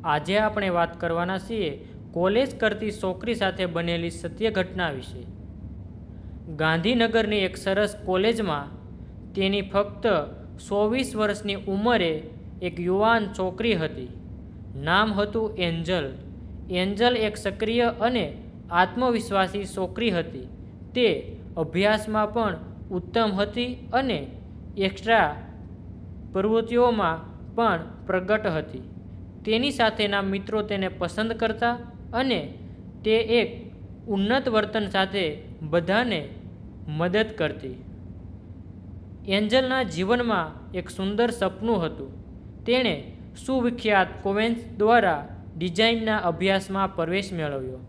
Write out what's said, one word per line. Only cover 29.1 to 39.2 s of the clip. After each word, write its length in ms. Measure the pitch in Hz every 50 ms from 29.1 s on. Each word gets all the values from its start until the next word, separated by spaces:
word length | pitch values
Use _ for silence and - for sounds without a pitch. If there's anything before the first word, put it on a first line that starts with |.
| - - - - - - -
તેની 260 | 208 220 226 254 285
સાથેના 500 | - - 233 220 220 226 214 202 202 202
મિત્રો 400 | 196 190 196 202 196 - 220 214
તેને 260 | 208 208 208 196 190 185
પસંદ 460 | - - 175 170 - - 214 226 226
કરતા 440 | 226 226 220 226 226 240 233 240 240 - - - - - - 233
અને 400 | 226 262 269 240 175 147 - - - - - - - - - - - -
તે 140 | 214 220 226
એક 540 | 226 220 226 240 208 - - - - - - - - - - - - -
ઉન્નત 420 | 208 196 196 208 240 269 269 262
વર્તન 380 | 226 214 208 202 214 226 208 202
સાથે 500 | - 196 190 190 196 202 185 156 151 - - - - -
બધાને 680 | 160 151 151 175 165 170 190 220 254 247 208 160 143 110 - - - - - - - - - - - -
મદદ 380 | 151 156 165 180 180 214 220 220 - -
કરતી. 460 | 165 151 135 - - 131 127 127 - - - - - - - - - - - - - - - - - - - - - - - - - - - -